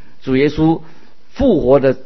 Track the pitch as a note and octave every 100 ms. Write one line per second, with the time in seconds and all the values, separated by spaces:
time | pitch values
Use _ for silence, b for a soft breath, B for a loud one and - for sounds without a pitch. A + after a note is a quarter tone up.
0 | B B C3+ C3 D3 D3 D#3+ D#3+ B B
1 | B B - - C4+ D#3+ A#2+ C3+ C3 B2+